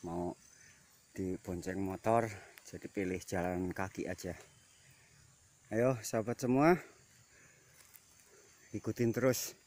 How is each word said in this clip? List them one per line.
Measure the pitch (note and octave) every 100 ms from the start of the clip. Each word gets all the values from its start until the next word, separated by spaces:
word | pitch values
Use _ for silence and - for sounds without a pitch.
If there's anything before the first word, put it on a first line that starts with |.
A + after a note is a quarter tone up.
| F2
mau | E2+ F2 - - - - - - - _ -
dibonceng | F#2 F#2 - F2 F#2 F#2
motor, | G2 F#2 A2 A#2 A2+ G2 - - -
jadi | - -
pilih | - F#2 F#2
jalan | - F#2 F2 F2+ F#2
kaki | E2+ F#2+ -
aja. | - F#2 F2+ - - - - - - - - - - - - _ -
Ayo | G#2+ B2 B2
sahabat | - A#2 G#2+ A#2
semua, | B2 C3 D#3 F3 - - - - - - - - - - - - - - - - - - - G#2+
ikutin | - - A#2 A#2
terus | C3 A#2+ - -